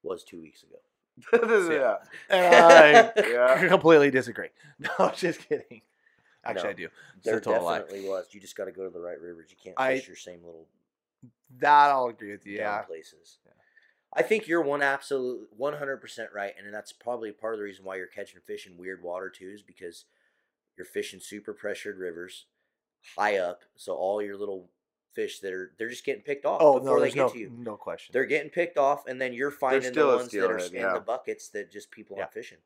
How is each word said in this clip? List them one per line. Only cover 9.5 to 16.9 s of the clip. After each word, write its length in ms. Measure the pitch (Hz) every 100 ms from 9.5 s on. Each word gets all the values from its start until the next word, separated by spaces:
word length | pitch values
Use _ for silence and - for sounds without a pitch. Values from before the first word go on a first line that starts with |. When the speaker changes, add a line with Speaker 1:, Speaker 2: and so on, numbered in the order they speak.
Speaker 1:
You 60 | _
can't 160 | - 90
Speaker 3:
I 180 | 131 131
Speaker 1:
fish 100 | 131
your 80 | 87
same 280 | - 87
little 220 | 85 82 82 _ _ _ _ _ 123 _ _ 127
Speaker 3:
That 320 | 143 147 143
I'll 160 | 139 123
agree 240 | 110 104
with 120 | 101 101
you, 120 | 101
Speaker 1:
dumb 60 | 104
Speaker 3:
yeah. 160 | 104
Speaker 1:
places. 560 | 104 82 - _ _ _ _
Speaker 3:
Yeah. 60 | _ _ _ _ _ _
Speaker 1:
I 80 | -
think 240 | 165 220 156
you're 140 | 170
one 200 | 143 143
absolute, 680 | 143 139 - 139 127 117 104 104
one 160 | 139
hundred 240 | 147 139 131
percent 280 | 113 - 110
right, 180 | 101 101 -
and 100 | 101
that's 180 | 104 -